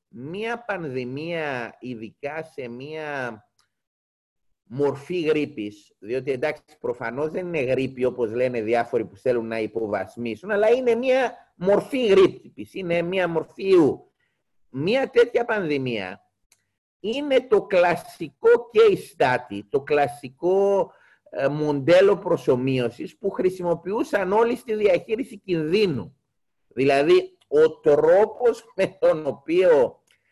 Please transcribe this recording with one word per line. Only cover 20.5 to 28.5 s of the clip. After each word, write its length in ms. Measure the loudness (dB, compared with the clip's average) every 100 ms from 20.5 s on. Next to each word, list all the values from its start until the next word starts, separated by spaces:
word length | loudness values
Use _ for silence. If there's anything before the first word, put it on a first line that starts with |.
| 2 2 0 -2 _ _ _ _
ε, 180 | -4 -2
μοντέλο 680 | 0 -2 0 4 6 6 2
προσομοίωσης 1000 | 0 -2 0 0 0 0 -2 -6 -14 -8
που 120 | -6
χρησιμοποιούσαν 1000 | -2 -2 -2 -4 -4 -4 -4 -2 -2 0
όλοι 240 | 2 2 -2
στη 180 | -4
διαχείριση 640 | 0 2 2 -2 -6 -6 -12
κινδύνου. 800 | -4 -2 0 2 0 -2 -8 _ _ _ _ _ _
Δηλαδή, 720 | 0 2 4 4 4 2 _ _
ο 320 | 2 2 2
τρόπος 920 | 2 4 6 6 4 2 -2